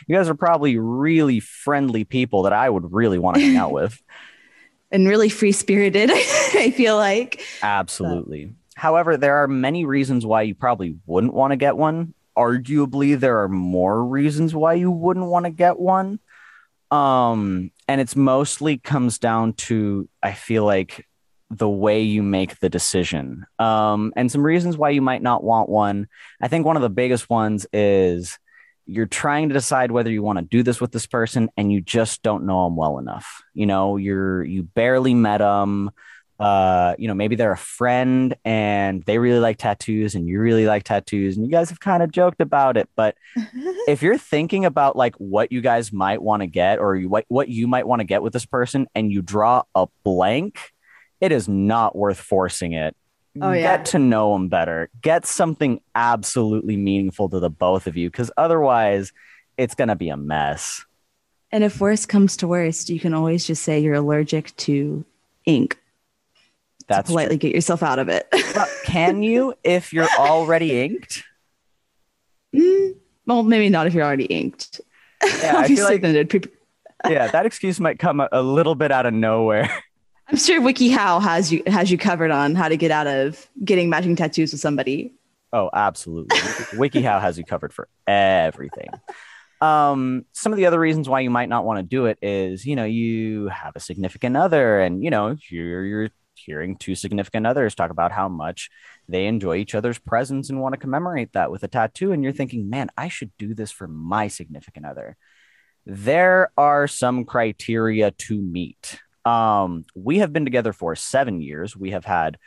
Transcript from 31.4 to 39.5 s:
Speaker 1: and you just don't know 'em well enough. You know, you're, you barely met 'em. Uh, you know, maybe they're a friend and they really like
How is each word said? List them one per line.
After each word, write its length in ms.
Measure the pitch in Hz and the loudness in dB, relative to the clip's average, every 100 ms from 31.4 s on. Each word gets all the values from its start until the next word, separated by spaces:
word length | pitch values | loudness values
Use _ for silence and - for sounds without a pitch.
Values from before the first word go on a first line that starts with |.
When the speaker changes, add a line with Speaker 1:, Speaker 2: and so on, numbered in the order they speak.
| 113 - | -2 -2
Speaker 1:
and 140 | 101 | -2
you 80 | 101 | -2
just 400 | 85 120 113 - | 0 0 0 -2
don't 220 | 113 104 90 | -2 -2 0
know 200 | 92 87 | 0 0
'em 80 | 82 | 0
well 220 | 78 69 | -2 -2
enough. 440 | 62 50 - - _ | -8 -12 -14 -20 _
You 120 | - 104 | -2 0
know, 320 | 98 98 101 | 2 0 -2
you're, 460 | 98 98 95 92 76 | -2 -2 -2 -2 -4
you 180 | 95 | -6
barely 500 | 87 - 117 131 131 120 | -4 0 2 2 4 4
met 260 | 110 104 | 4 4
'em. 500 | 104 101 101 101 101 - - - _ _ | 2 2 0 -2 -6 -10 -20 -20 _ _
Uh, 560 | 104 98 92 90 87 - | 0 2 4 2 2 0
you 80 | 113 | -4
know, 60 | |
maybe 220 | 98 104 110 | -2 -2 0
they're 160 | 113 | 0
a 60 | 90 | 0
friend 760 | - - 123 123 127 127 131 - 117 | -6 -4 0 2 2 2 0 -2 -2
and 580 | 110 104 101 98 95 | 0 0 0 -2 -2
they 140 | 85 110 | -2 0
really 220 | 123 120 | 4 4
like 160 | 117 | 2